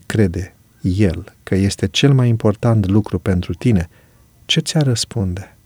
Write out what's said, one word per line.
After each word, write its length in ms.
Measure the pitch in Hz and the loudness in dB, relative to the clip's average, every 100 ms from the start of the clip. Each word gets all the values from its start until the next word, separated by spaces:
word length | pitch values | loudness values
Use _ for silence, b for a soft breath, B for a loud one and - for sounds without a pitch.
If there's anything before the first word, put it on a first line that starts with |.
| - | -2
crede 480 | 110 98 87 95 _ _ _ | 0 0 0 -8 _ _ _
el 520 | 101 92 104 80 - - | -2 0 0 0 -10 -14
că 120 | - 95 | -4 0
este 320 | 98 - 98 | 0 -2 -4
cel 260 | - 139 | 0 2
mai 140 | 131 123 | 4 2
important 600 | 113 107 104 117 113 92 | 2 0 0 2 2 2
lucru 320 | 104 104 90 | 2 0 -4
pentru 340 | - 90 - | -2 -2 -2
tine, 360 | 85 127 101 85 b b b b _ - | -4 0 0 -2 b b b b _ -4
ce 140 | 160 | -4
ți-ar 240 | - 160 | -2 0
răspunde? 720 | 139 117 - 117 95 90 - _ | 0 -2 -4 -4 -4 -6 -10 _